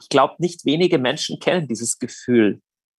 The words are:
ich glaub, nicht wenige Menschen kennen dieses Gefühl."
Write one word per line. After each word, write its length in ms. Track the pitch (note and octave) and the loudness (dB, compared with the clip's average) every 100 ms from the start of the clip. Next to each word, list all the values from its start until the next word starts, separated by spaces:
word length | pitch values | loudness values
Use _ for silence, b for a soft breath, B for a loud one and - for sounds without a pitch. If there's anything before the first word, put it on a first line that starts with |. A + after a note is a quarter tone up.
ich 80 | - | 0
glaub, 320 | C3 C#3+ - | 2 2 0
nicht 240 | F3+ - | -6 -2
wenige 340 | C#3 D#3 F3+ D#3+ | -2 2 2 2
Menschen 400 | B2 D#3+ - - | 0 -2 -6 -6
kennen 300 | - F3 C#3 | -2 -2 -2
dieses 300 | A2+ A#2 - | -6 -6 -6
Gefühl." 600 | B2 - - A#2+ G#2 - _ _ _ | -10 -8 0 2 2 0 _ _ _